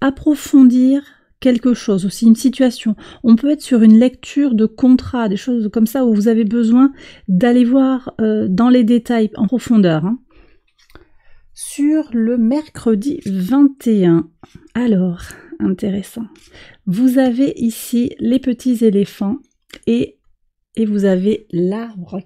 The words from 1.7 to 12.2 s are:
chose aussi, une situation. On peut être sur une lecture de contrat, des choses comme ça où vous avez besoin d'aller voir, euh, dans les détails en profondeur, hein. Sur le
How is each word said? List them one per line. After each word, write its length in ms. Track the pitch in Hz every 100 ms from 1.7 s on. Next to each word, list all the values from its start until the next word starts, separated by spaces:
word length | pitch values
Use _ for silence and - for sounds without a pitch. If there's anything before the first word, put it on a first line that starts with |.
chose 320 | 226 - 196 190
aussi, 200 | - 226
une 100 | 220
situation. 580 | 254 240 254 233 220 208 - -
On 100 | 240
peut 160 | 226 285
être 100 | 294
sur 220 | - 240
une 160 | 220 220
lecture 560 | 254 254 - 277 285
de 120 | 220 220
contrat, 640 | - 254 254 - 247 220
des 80 | 196
choses 320 | - 240 208
comme 140 | 226 220
ça 200 | 269 247
où 80 |
vous 140 | 208 214
avez 160 | 226
besoin 480 | 214 233 226 247 269 - - - -
d'aller 380 | 180 240 247
voir, 500 | 240 269 262 262 - -
euh, 260 | 220 214 214
dans 200 | 185 247
les 160 | 254
détails 460 | 220 240 233 233 214
en 140 | - 202
profondeur, 580 | 240 - 226 185 156 180
hein. 140 | 247 _ - _ _ _ _ _ - _ _ _ - _
Sur 540 | - - - 294 311 302
le 240 | 233